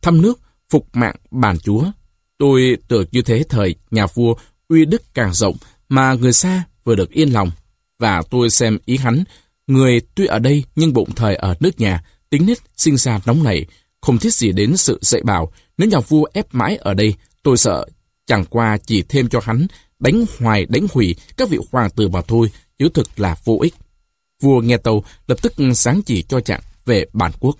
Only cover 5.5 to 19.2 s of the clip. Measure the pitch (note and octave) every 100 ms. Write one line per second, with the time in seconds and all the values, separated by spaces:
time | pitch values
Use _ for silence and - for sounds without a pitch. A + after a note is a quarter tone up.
5.5 | - - _ _ C3+ C3 B2+ B2 A#2+ F3+
6.5 | F#3 F3 _ - G#2+ F2+ - D#3 A#2 F#2
7.5 | D#2+ _ _ _ _ A#2 F#2 D#2 B2 A#2+
8.5 | - A#2 G#2+ - C3 B2 B2 F#3 - _
9.5 | _ - C3+ C3 A#2+ - - G3 A2 B2+
10.5 | C#3+ C3 - E3 B2+ G2 G2+ A2+ F#2+ F#2+
11.5 | F2 E3+ - A2 F2 - _ _ - F3+
12.5 | A#3 _ - E3 C#3 C3 G#2+ G#2 C3 C#3+
13.5 | F2 - _ _ _ - A#2+ A3+ A3 A2+
14.5 | F#2 G#2 F3 - A2+ - A2+ - F#2+ D#2+
15.5 | - _ - G#3 F#3 A2+ D#3 D3+ G3 G#3+
16.5 | B2+ A#2+ G#3 - G2 G#2+ G2+ _ _ D3
17.5 | B2 A2+ E2 - _ _ _ - A2 F2+
18.5 | A2+ A2+ G#2+ - G#2+ F2 C#3